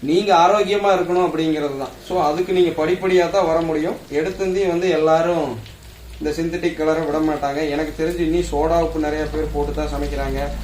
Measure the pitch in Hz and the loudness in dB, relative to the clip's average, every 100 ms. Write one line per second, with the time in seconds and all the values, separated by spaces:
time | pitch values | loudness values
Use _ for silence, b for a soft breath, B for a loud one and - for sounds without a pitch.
0 | 135 170 208 175 175 208 202 202 196 185 | 2 0 4 6 6 4 2 2 2 2
1 | 170 180 175 156 160 156 143 135 139 - | 2 2 2 0 0 0 -2 -4 -8 -10
2 | - 180 151 156 180 185 175 156 156 185 | -6 0 0 0 0 2 2 2 0 0
3 | 185 185 175 196 170 160 165 156 160 226 | 2 4 4 2 2 2 0 0 -2 -6
4 | - 143 170 185 190 185 190 170 185 156 | -4 -2 -2 -2 -2 0 0 0 2 2
5 | 156 160 165 175 143 113 - - - - | 4 4 2 0 -2 -6 -12 -18 -20 -20
6 | - - 151 147 165 170 175 151 156 156 | -20 -8 -6 -2 -4 -2 -4 -2 0 0
7 | 156 151 156 147 143 139 156 143 156 - | 0 0 0 0 -2 -2 -2 -2 -4 -4
8 | 160 175 165 170 175 147 156 170 160 160 | -4 -2 0 0 0 0 0 2 0 -2
9 | 151 151 151 151 156 143 143 151 151 147 | -2 -2 -4 -4 -4 -2 -4 -4 -4 -4
10 | 147 131 139 135 143 160 | -4 -4 -4 -4 -4 -6